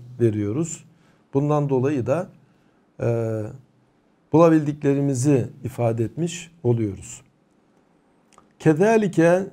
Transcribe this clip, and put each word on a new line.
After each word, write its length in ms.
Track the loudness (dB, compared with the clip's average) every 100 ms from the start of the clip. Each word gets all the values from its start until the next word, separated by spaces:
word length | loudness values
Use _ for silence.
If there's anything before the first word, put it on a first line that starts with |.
| -8 -2
veriyoruz. 680 | 0 0 -4 -4 -6 -8 -18 _ _ _ _
Bundan 360 | -2 0 0 0
dolayı 360 | 0 0 -2 -2
da, 220 | -4 -4 -14 _ _ _ _ _ -6
e, 400 | -4 -2 -4 -6 -8 -14 _ _ _ _ _ _ _
bulabildiklerimizi 1160 | 4 6 4 0 -2 -2 0 0 0 2 2 0 -8
ifade 400 | -12 -4 -2 -2
etmiş 480 | -4 -4 -8 -8 -16 _
oluyoruz. 580 | -2 0 -2 -8 -16 -20 _ _ _ _ _ _ _ _ _ _ _ _ _ _
Kezalike 880 | 0 2 4 2 2 2 4 2 -2